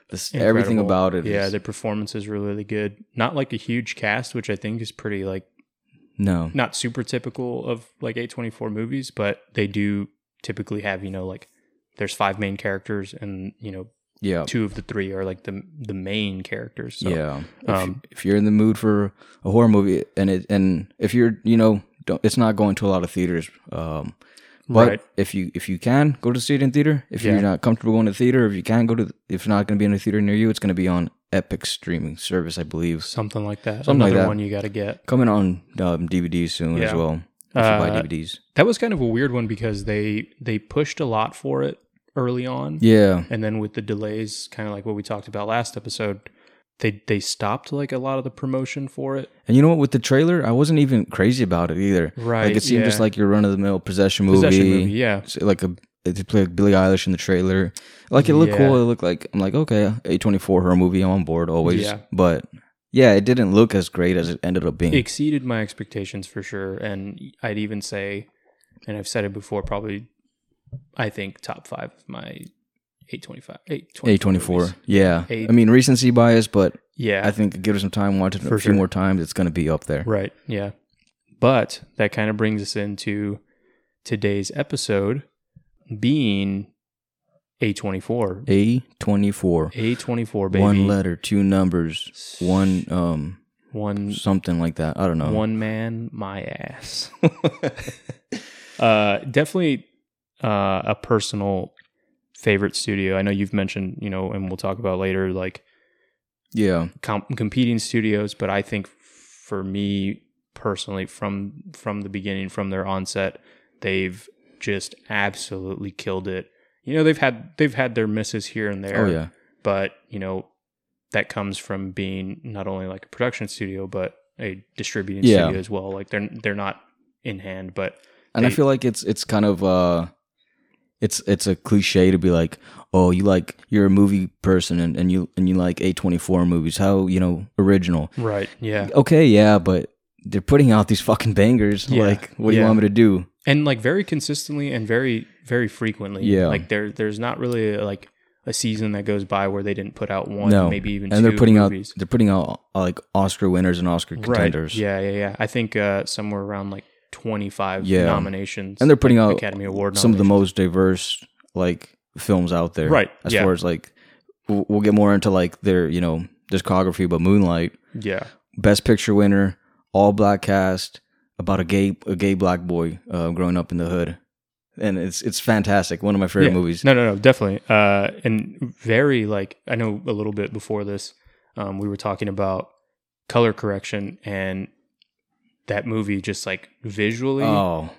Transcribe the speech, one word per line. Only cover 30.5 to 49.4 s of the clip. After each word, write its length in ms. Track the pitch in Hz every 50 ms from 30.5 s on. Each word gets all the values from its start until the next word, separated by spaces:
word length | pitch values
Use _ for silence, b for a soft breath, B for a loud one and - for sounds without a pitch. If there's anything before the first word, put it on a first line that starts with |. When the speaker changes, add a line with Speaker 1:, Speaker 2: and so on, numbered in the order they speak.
Speaker 1:
it's 100 | 110 -
gonna 140 | - 98 92
be 140 | 90 90 92
on 220 | 90 87 85 82 _ _ _ -
Epic 340 | - 98 - - 98 - -
streaming 520 | - - - - 90 85 82 80 78 78 80
service, 400 | - - 92 92 82 85 82 87
I 60 | 82
believe. 400 | 76 80 80 85 85 82 80 -
Speaker 2:
Something 420 | - - - 107 104 - 113 104
like 180 | 104 104 - -
that. 220 | 113 107 110 131
Speaker 1:
Something 140 | - - 113
like 100 | 113 98
Speaker 2:
Another 120 | 95 95 95
Speaker 1:
that. 40 | 98
Speaker 2:
one 120 | 104 104
you 100 | 104 101
gotta 200 | 104 101 101 107
get. 360 | 98 107 101 101 120 - -
Speaker 1:
Coming 220 | - 127 127 127 117
on, 340 | 104 104 98 92 90 90 _ _ - -
um, 280 | 92 90 85 78 85 78
D 120 | 90 90
V 60 | 85 85
D 180 | 82 87 85 80
soon 280 | - - 85 82 82
as 160 | 87 - 110
Speaker 2:
Yeah. 40 | 87
Speaker 1:
well. 180 | 82 82 78 80 80 85 _ _ _ - _
If 60 | -
you 60 | 127
buy 280 | 113 110 107 107 - -
Speaker 2:
Uh, 120 | - 110
Speaker 1:
D 60 | - 76
V 0 | 85 78 78
Ds. 160 | - - - _ _ -
Speaker 2:
that 100 | - 160
was 120 | 233 226 -
kind 160 | 233 233 208
of 80 | 156
a 40 | 127
weird 260 | 117 110 117 139 139
one 160 | 123 123 117 107
because 380 | 110 98 113 113 104 101 98
they, 440 | 107 104 104 104 107 104 110 - - _ -
they 200 | 110 120 110 107
pushed 400 | - - - 147 151 143 - -
a 60 | 156
lot 300 | 127 113 107 110 - -
for 280 | - - 139 135 135 139
it 140 | 143 139 _ _ _ _ _ _ _ -
early 300 | 147 123 123 127 123 123
on. 320 | 127 127 131 135 147 156 156
Speaker 1:
Yeah. 420 | 139 113 110 107 104 98 92 90 85 -
Speaker 2:
And 140 | 117 110 110
then 160 | 107 110 110
with 140 | 107 104 -
the 80 | -
delays, 680 | 107 107 107 101 107 107 107 110 110 104 107 - - -
kinda 200 | - - 110 107
like 140 | 104 101 98
what 100 | 110 107
we 80 | 104 104
talked 240 | - 117 101 98 -
about 200 | 101 104 104 107
last 280 | 110 120 120 - -
episode, 540 | 113 - 117 - - 113 104 101 98 _ - b b b b b b b b _ -
they, 220 | - 113 104 101 _ -
they 140 | 110 101
stopped, 500 | 98 - - - 110 101 110 131 - -
like, 220 | 143 143 143 131 135
a 40 | 127
lot 200 | 127 135 135 135
of 80 | 127
the 40 | 135
promotion 600 | - - - 131 131 131 135 131 - 143 139 135
for 260 | - - 135 135 135
it. 140 | 139 139 - _ _